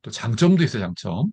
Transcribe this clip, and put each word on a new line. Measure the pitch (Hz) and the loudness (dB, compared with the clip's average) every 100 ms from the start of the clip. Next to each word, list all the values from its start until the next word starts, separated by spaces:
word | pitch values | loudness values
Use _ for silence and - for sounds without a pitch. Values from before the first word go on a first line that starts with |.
또 | - | -16
장점도 | - 113 113 175 185 | -8 -4 2 4 4
있어요, | 160 117 | 2 0
장점. | 90 87 - 85 185 | -6 -6 -6 -4 -4